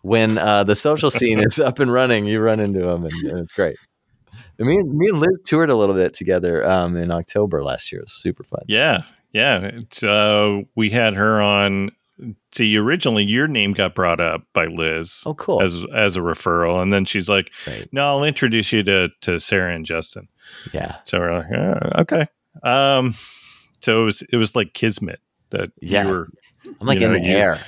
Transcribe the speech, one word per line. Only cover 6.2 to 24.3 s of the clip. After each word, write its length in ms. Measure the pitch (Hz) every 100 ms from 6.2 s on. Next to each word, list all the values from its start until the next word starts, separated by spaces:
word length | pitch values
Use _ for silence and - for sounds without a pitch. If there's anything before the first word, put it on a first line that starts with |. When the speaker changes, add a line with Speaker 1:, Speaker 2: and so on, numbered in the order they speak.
| 92 90 87 82 80
Speaker 1:
um, 280 | 92 87 87
in 140 | 85
October 520 | 85 85 104 104 80
last 280 | 69 62 -
year. 100 | -
It 40 | -
was 80 |
super 300 | - 90 87
fun. 180 | - - -
Speaker 2:
Yeah, 360 | 104 151 - 156 _ _
yeah. 280 | 107 131 104
It's, 440 | 98 113 113 -
uh, 580 | 107 104 104 104 104 101 - -
we 140 | 110
had 240 | 117 113 98
her 260 | 107 110
on. 500 | 104 101 101 98 98 - _ - 123 101 _
See, 260 | - 110 107
originally 460 | 107 175 143 110
your 240 | 101 113 151
name 240 | 131 101
got 240 | 98 92 -
brought 240 | 90 85
up 220 | 85 80 -
by 140 | - 82
Liz 580 | 85 80 80 82 - -
Speaker 1:
Oh, 80 | 156
cool. 260 | - 165
Speaker 2:
as, 240 | 98 85 - 117
as 220 | 104 92
a 20 |
referral, 640 | 85 80 - 87 85 90
and 100 | 92
then 140 | 98 95
she's 240 | 104 87
like, 200 | 98 - - -
Speaker 1:
Right. 220 | 57 -
Speaker 2:
"No, 120 | 135 143
I'll 140 | 139 147
introduce 480 | 147 127 113 104
you 100 | 113
to, 260 | 98 95 87 -
to 180 | - 87
Sarah 340 | - 101 90
and 120 | 85 80
Justin." 420 | 82 82 98 95 _ - - -
Speaker 1:
Yeah. 240 | - - - -
Speaker 2:
So 140 | 92
we're 180 | 87 85
like, 140 | 80
"Oh, 480 | - 147 - - -
okay." 260 | 170 170 151 _ _ -
Um, 540 | 123 127 139 135 127 104 - - - - - _
so 220 | - 113
it 40 | 113
was, 160 | 101 -